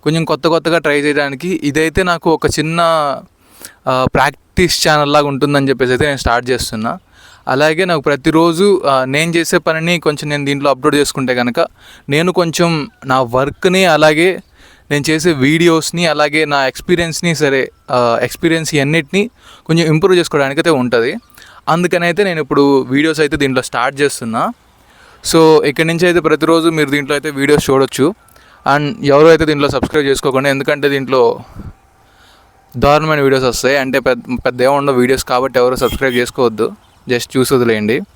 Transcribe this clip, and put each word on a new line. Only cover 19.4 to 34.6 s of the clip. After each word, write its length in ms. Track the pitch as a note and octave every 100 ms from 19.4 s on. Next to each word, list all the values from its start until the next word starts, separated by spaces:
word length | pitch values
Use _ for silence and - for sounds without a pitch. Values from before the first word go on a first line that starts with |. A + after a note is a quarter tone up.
| - - -
కొంచెం 180 | E3 D#3+
ఇంప్రూవ్ 220 | D#3 F#3 F3+
చేసుకోవడానికి 400 | D#3+ D3+ C3+ C#3+
అయితే 100 | E3 D3
ఉంటుంది. 280 | B2 A#2+ A#2 G#3+ _ - - - -
అందుకనైతే 480 | E3 F3+ F3 E3+ E3+ G3+
నేను 120 | E3
ఇప్పుడు 200 | C#3+ D3 C#3+ C#3 B2
వీడియోస్ 260 | C3+ D#3 D3+
అయితే 140 | D3 D3+
దీంట్లో 180 | C#3 C3 -
స్టార్ట్ 280 | B2 B2 C#3
చేస్తున్నా. 400 | C#3+ - A#2 A2+ F3+ A#3+ _ _ _ _ - - -
So 80 | E3 D#3+ D3+ D3
ఇక్కడి 180 | C#3+ D#3+
నుంచి 160 | E3 F3+
అయితే 120 | F3 D#3+
ప్రతిరోజు 400 | D3+ D#3 E3 E3 D#3+
మీరు 120 | C#3+ C#3+
దీంట్లో 180 | C#3 D3
అయితే 120 | D3 C#3+
వీడియోస్ 260 | C#3 D3 -
చూడొచ్చు. 360 | C3+ C3+ - C#3 G#3+ _ _ _ - -
And 120 | C#3+ D3 A#2+ C#3
ఎవరు 140 | C#3+ D#3+
అయితే 120 | D#3+ D#3
దీంట్లో 200 | D3 C#3+ C3
సబ్స్క్రైబ్ 320 | - D#3+ C#3
చేసుకోకండి, 380 | C3 D3 C3 C#3 C3+
ఎందుకంటే 340 | C3+ D3 C#3+ C#3
దీంట్లో 260 | C3 C3 A#2 B2 - - - - _ _ _ _ _ _ _ _ _ B2 C#3
దారుణమైన 360 | D3+ D#3+ D3+ C#3
వీడియోస్ 200 | C3+ B2+
వస్తాయి. 260 | A2+ B2+ C#3
అంటే 160 | C3+ C3+ B2+
పెద్ద, 160 | A#2+ - A#2+ B2+
పెద్ద 100 | B2